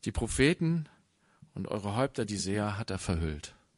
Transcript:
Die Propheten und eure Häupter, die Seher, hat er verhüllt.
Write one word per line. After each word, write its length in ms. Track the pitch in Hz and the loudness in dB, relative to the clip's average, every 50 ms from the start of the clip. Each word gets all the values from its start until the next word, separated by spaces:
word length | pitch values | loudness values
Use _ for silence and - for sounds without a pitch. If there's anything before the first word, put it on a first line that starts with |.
| - | -4
Die 80 | - 104 | -4 -2
Propheten 720 | - - 110 - - 131 143 175 - 170 160 165 170 156 - - _ _ _ _ _ _ _ _ _ - - _ | -2 -2 -2 2 4 6 4 6 4 2 2 2 0 -2 -4 -12 _ _ _ _ _ _ _ _ _ -20 -14 _
und 140 | - 95 - | -8 -6 -4
eure 280 | - 107 98 104 101 | -4 -2 -2 -2 0
Häupter, 280 | 117 131 139 - - 120 | 0 0 0 0 -2 -2
die 140 | 101 104 98 | -2 -2 -4
Seher, 400 | 85 92 98 107 104 104 104 101 | -2 0 0 0 0 0 -2 -4
hat 140 | 113 - | -4 -4
er 60 | 95 92 | -4 -4
verhüllt. 560 | - - 92 82 82 80 76 76 - - - - _ _ _ | -2 0 0 0 0 -2 -2 -4 -8 -14 -18 -20 _ _ _